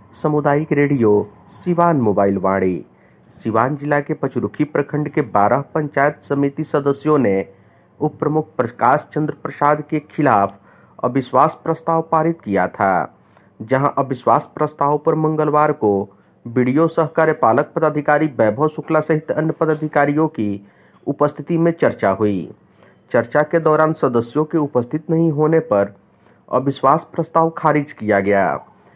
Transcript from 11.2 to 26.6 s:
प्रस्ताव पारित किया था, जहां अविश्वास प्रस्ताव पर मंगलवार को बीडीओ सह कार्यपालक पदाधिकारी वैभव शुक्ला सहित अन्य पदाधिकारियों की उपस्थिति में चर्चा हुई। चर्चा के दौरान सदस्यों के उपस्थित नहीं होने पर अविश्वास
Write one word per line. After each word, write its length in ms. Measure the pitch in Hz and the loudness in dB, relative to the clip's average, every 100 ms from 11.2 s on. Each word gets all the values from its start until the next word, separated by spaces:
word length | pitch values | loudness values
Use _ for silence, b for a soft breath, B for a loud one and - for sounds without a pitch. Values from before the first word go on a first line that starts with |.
| 131 127 160 - | 0 2 2 0
प्रस्ताव 380 | - 160 - 165 | -6 -6 -2 -2
पारित 400 | 160 160 165 165 | 0 0 0 -4
किया 260 | 107 95 92 | -2 -2 0
था, 480 | - 98 90 - _ b b b - | 0 0 0 -2 _ b b b -14
जहां 340 | 110 131 139 - | -2 0 0 0
अविश्वास 540 | 131 123 117 131 - - | -4 -2 2 2 0 -6
प्रस्ताव 420 | 151 - 143 147 | -6 -2 -2 0
पर 180 | 160 156 | 0 0
मंगलवार 540 | 156 156 156 151 151 | 0 0 0 2 0
को 340 | 147 107 98 98 b b b 120 | 0 0 0 -4 b b b -6
बीडीओ 420 | 120 127 143 165 | -2 0 2 0
सह 180 | 165 156 - | 0 -2 0
कार्यपालक 580 | 156 151 120 131 147 170 | 0 2 2 2 0 0
पदाधिकारी 600 | 156 147 143 147 151 123 | -2 0 0 0 0 0
वैभव 300 | 107 110 151 | 0 2 -2
शुक्ला 320 | - - 156 | -2 -2 -2
सहित 300 | 151 156 151 | 0 -2 -2
अन्य 220 | - 160 - | -4 -2 -2
पदाधिकारियों 680 | 156 151 151 147 143 147 156 | -2 -2 -2 0 0 0 -2
की 360 | 135 104 101 - b b b - | -2 -4 -6 -12 b b b -6
उपस्थिति 500 | 139 147 - 143 170 | -2 -2 -2 -4 0
में 140 | 170 | 0
चर्चा 380 | 165 127 - 101 | 2 0 0 -2
हुई। 380 | 95 107 95 73 - _ b b b _ | 0 0 -2 -8 -16 _ b b b _
चर्चा 300 | 123 117 147 | -2 0 0
के 180 | 151 170 | 0 0
दौरान 340 | 156 151 156 | 2 2 2
सदस्यों 500 | 160 139 120 117 147 156 | 0 0 0 -2 -2 -2
के 120 | 165 | -2
उपस्थित 520 | 143 123 120 160 - | -2 -2 -4 -6 -2
नहीं 200 | 165 165 | 0 0
होने 280 | 147 156 160 | 2 2 2
पर 320 | 160 101 101 - _ b b b b | 2 0 0 -6 _ b b b b
अविश्वास 560 | 127 | -2